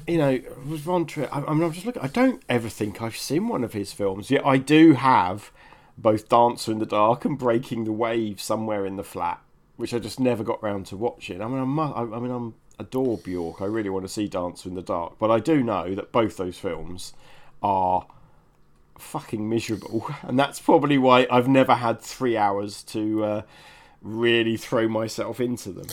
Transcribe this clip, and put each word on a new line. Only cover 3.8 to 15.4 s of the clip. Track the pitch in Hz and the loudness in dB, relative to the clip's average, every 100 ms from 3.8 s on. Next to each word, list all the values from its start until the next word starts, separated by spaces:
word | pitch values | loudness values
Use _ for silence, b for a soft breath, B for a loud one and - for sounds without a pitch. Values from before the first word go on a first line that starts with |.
| 101 | -8
films, | - 101 95 101 | -4 -4 -4 0
yet | 135 143 | 0 2
I | 135 | 2
do | 135 156 165 | 6 8 10
have | 131 131 120 90 104 - - b b b b | 8 6 6 4 -2 -10 -20 b b b b
both | 110 107 - | 2 2 4
Dancer | 117 120 117 - | 6 6 2 -4
in | 110 | -4
the | 107 | 0
Dark | 104 107 123 - | 4 4 4 0
and | 143 | -2
Breaking | 123 117 - 113 110 | 0 0 0 -6 -4
the | |
Wave | 107 117 117 110 98 | -2 -2 -2 -4 -6
somewhere | - 110 110 104 98 | -4 -4 -2 -4 -4
in | 98 | -6
the | |
flat, | 95 95 87 85 _ _ _ - | -10 -6 -6 -6 _ _ _ -10
which | 117 | -6
I | 120 | -6
just | 107 - | -6 -2
never | 127 110 | 0 0
got | 110 113 | -2 -4
round | 107 101 95 | -4 -6 -8
to | 95 | -4
watching. | 117 - - 90 | -6 -6 -12 -10
I | 110 | -6
mean, | 131 | -4
I | 131 | -2
mu-, | 147 | -2
I, | 151 110 117 113 | -2 -4 -6 -6
I | |
mean, | 123 | -6
I'm, | 123 117 110 _ - | -6 -8 -12 _ -18
adore | 101 131 131 107 | -8 -2 -2 -2
Bjork. | - 90 82 80 | -6 -6 -6 -6
I | 98 | -4
really | 113 101 | -4 -2
want | 95 95 | -4 -6
to | |
see | - 104 | -4 -4
Dancer | 92 90 85 95 | -4 -6 -8 -10
in | 92 | -10
the | |
Dark, | 87 90 85 - | -6 -4 -6 -2
but | 110 | 2
I | |
do | 113 | 2